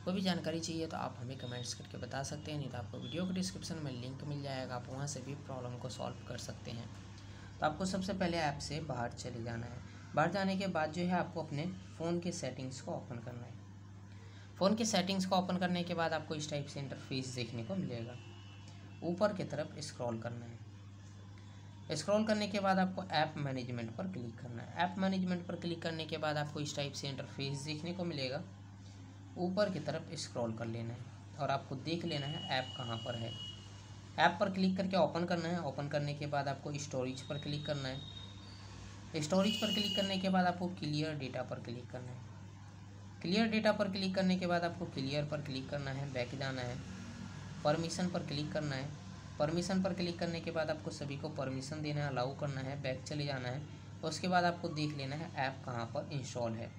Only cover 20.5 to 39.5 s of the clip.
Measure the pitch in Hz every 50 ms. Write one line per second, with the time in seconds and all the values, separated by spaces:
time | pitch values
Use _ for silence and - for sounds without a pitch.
20.5 | 117 - - - - - - - - - - - - - - - - - - -
21.5 | - - - - - - - - 160 147 - - 202 214 220 220 214 208 208 196
22.5 | 196 202 196 190 185 190 185 185 - - - - 160 151 156 156 156 156 143 139
23.5 | 135 127 123 127 123 120 113 113 113 - 190 190 - 131 120 117 110 - - 123
24.5 | 117 117 123 - - 170 175 185 185 196 190 190 190 185 185 180 180 175 175 -
25.5 | 175 175 - 175 165 160 160 165 165 160 160 156 160 156 156 151 147 151 147 147
26.5 | - 151 147 147 - 147 143 143 139 - - 139 135 135 135 - - - 139 139
27.5 | 143 139 - 151 156 151 156 170 180 185 175 170 160 139 131 127 131 156 175 -
28.5 | - - - - - - - - - - - - - - - - - 175 180 180
29.5 | 185 202 208 196 185 151 147 151 143 160 160 - 170 147 - - - 123 117 113
30.5 | 110 113 120 117 113 117 117 117 117 117 - - - - - - - - 143 131
31.5 | 139 135 - - 139 127 - 156 165 175 175 170 156 143 139 143 156 175 190 -
32.5 | 143 131 127 104 - - 127 117 117 113 - 131 117 113 113 113 - - - -
33.5 | - - - - - - - - - - - - - - 156 185 185 - 208 196
34.5 | 190 190 185 185 185 - 185 - - 147 147 147 - 170 175 175 180 170 165 165
35.5 | 175 175 160 139 131 - 143 143 151 147 147 143 147 147 151 143 147 143 139 139
36.5 | 139 - - 151 147 143 - - - 131 127 131 131 131 - - 151 143 - 143
37.5 | 147 147 - - 147 139 135 131 135 143 - - - - - - - - - -
38.5 | - - - - - - - - - - - - - 160 147 - 190 190 190 214